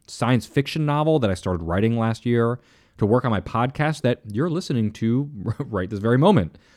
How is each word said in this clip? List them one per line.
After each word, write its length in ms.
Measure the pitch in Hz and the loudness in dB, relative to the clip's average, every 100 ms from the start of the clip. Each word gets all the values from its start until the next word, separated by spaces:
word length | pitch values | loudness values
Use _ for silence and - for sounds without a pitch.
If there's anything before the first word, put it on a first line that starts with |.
| - | -14
science 380 | - 113 123 | -4 2 2
fiction 400 | - 143 139 160 | 0 -2 -2 -2
novel 340 | 147 147 156 156 | 0 0 2 2
that 100 | 107 | 2
I 40 | |
started 300 | 92 95 90 | 0 -2 -2
writing 340 | 82 90 113 117 | -2 0 2 2
last 280 | 113 113 120 | 0 -2 0
year, 340 | 117 117 123 _ _ _ - | 0 0 -2 _ _ _ -2
to 100 | 104 | 2
work 180 | 123 | 2
on 60 | 131 | 2
my 100 | 101 | -2
podcast 600 | - 113 127 139 151 151 | -2 -2 -2 -2 -4 0
that 200 | 123 123 107 | -2 -2 -4
you're 240 | 104 170 | -4 -2
listening 400 | 160 - 127 104 | -4 -2 -2 -2
to 380 | - 113 123 147 | -2 -2 0 -2
<laughs> 260 | 107 92 - | -6 -6 -6
right 280 | 127 101 92 | -6 -4 -4
this 120 | 104 | -2
very 180 | 110 127 | 2 4
moment, 400 | 175 170 82 - _ | 6 4 2 -6 _